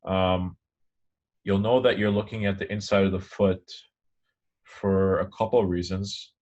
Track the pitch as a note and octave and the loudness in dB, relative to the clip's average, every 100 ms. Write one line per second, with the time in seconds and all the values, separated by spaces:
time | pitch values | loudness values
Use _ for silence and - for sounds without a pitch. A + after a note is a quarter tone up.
0 | - F#2+ F#2 F#2 F2+ F2 _ _ _ _ | -2 0 0 0 -2 -10 _ _ _ _
1 | _ _ _ _ - G2 G#2 B2 B2 A2+ | _ _ _ _ -2 0 2 4 4 2
2 | G#2 G2+ G2+ A2+ G2+ G2 F#2+ G#2 G2+ G2+ | 0 0 -2 -4 -4 -2 -4 -6 0 2
3 | F#2+ F#2 F2+ - G2+ F#2 _ - - _ | 2 0 -6 0 0 0 _ -20 -20 _
4 | _ _ _ _ _ _ _ - G2+ F#2+ | _ _ _ _ _ _ _ -6 0 2
5 | F#2+ F#2 F#2+ - A2 B2 G2+ F2 F2 F#2 | 2 2 -2 -4 0 2 2 0 -2 -6
6 | G2 - - _ | -6 -10 -16 _